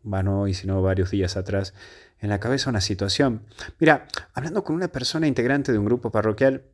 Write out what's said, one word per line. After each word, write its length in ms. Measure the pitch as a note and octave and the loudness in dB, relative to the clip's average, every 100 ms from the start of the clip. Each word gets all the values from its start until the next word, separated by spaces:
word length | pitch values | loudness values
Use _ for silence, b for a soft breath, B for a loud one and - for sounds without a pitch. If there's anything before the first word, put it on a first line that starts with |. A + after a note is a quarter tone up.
| A2+ | -4
va, 180 | G2 | -2
no 160 | F#2+ G2 | 0 0
hoy, 140 | G2+ | 0
sino 280 | F#2 F#2+ F#2+ | -2 -2 0
varios 300 | F#2+ F#2+ F2+ | 2 2 0
días 240 | G2+ F2+ G2 | 0 -2 -2
atrás, 380 | F2+ G2 G2 B B B B _ | -4 -4 -4 B B B B _
en 100 | G#2 | -4
la 100 | G#2 | -2
cabeza 300 | A2+ C3+ C3 | -2 -2 0
una 100 | A2+ | -2
situación. 640 | - G2 G2 - C3+ A2 - B B - | -2 -4 -4 0 0 0 -10 B B 0
Mira, 280 | D#3 D3 - - B | 2 2 0 -14 B
hablando 300 | - D3+ G3 | -8 -4 -4
con 140 | F#3+ D#3+ | -2 -2
una 100 | F3+ | -2
persona 400 | C#3 B2+ D#3+ D#3 | -4 -4 0 2
integrante 460 | B2+ A#2+ C#3+ C3+ | 2 2 2 2
de 40 | A2 | 2
un 60 | |
grupo 260 | G2+ B2 A2+ | 2 0 0
parroquial 540 | G#2+ G#2+ G#2 C3+ C3+ - | 0 0 4 4 2 -8